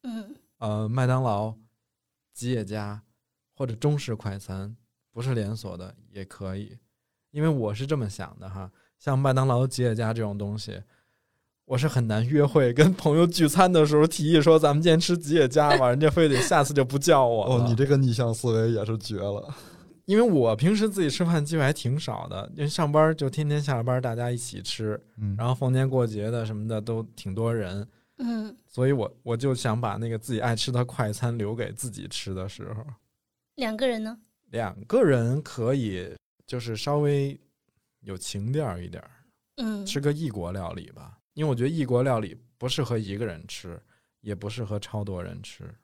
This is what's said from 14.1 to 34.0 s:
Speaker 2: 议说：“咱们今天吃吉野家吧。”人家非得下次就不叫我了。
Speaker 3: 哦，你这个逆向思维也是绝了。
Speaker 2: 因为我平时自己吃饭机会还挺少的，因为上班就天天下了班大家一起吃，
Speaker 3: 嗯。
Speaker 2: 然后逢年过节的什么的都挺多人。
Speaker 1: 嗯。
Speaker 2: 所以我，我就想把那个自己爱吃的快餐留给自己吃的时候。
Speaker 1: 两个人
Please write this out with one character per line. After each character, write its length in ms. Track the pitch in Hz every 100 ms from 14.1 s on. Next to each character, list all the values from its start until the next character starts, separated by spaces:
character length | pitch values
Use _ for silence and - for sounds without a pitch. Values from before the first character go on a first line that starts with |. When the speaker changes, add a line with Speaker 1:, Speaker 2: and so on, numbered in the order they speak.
| - 151
Speaker 2:
议 80 | 160
说 160 | 147 160
：“咱 140 | 151
们 100 | 143
今 60 | 170
天 100 | 160
吃 200 | 170 175
吉 160 | 143
野 120 | 160 131
家 300 | 131 147 143
吧。” 140 | 127
人 100 | 127
家 80 | 151
非 180 | 143 160
得 140 | 135
下 240 | 127 170
次 80 | 139
就 100 | 143
不 160 | 127 139
叫 280 | 151 147 127
我 200 | 117 104
了。 180 | 123
Speaker 3:
哦， 20 | 120
你 60 |
这 100 | 117
个 120 | 135 139
逆 120 | 131
向 220 | 113 120
思 200 | 113 123
维 180 | 113 113
也 120 | 113 104
是 100 | 113
绝 200 | 98 104
了。 360 | 98 101 - 143 - - - - -
Speaker 2:
因 100 | 208
为 60 |
我 340 | 240 160 117 107
平 180 | 156
时 140 | 208 220
自 140 | 196
己 80 | 160
吃 120 | -
饭 200 | 170 165
机 120 | 147 160
会 60 |
还 80 | 139
挺 280 | 156 117 143
少 260 | - 104 85
的， 220 | 92 -
因 80 | -
为 60 | 147
上 220 | 151 151
班 240 | 151 156
就 140 | 156 139
天 180 | 147 151
天 140 | 147
下 140 | 143
了 100 | 131
班 160 | 120 127
大 140 | 127
家 160 | 113 120
一 80 | 120
起 240 | 120 98
吃， 360 | 98 - 110 107 _ -
Speaker 3:
嗯。 180 | 104 101
Speaker 2:
然 100 | 117
后 80 |
逢 160 | 127 131
年 160 | 127 131
过 200 | 131 120
节 240 | 107 104
的 160 | 117 110
什 100 | 107
么 100 | 110
的 140 | 110
都 220 | 107 113 113
挺 200 | - 98
多 200 | 95 113
人。 320 | 117 95 98 104 _ _ _
Speaker 1:
嗯。 380 | 240 233 214 - _
Speaker 2:
所 180 | - 127
以 60 |
我， 200 | 139 107 -
我 120 | - 117
就 160 | 135
想 240 | 127 123 110
把 180 | 120 104
那 120 | 117
个 80 | 110
自 160 | -
己 80 | 110
爱 140 | 117
吃 160 | 113 -
的 140 | 123
快 280 | 120 - 113
餐 240 | 104 123 117
留 180 | 104
给 180 | 117 113
自 180 | 110 127
己 160 | 101 92
吃 260 | - -
的 160 | 92 95
时 240 | - -
候。 140 | 110 131 120 _ _ _ _ _ -
Speaker 1:
两 200 | 240 220
个 120 | 262
人 140 | 233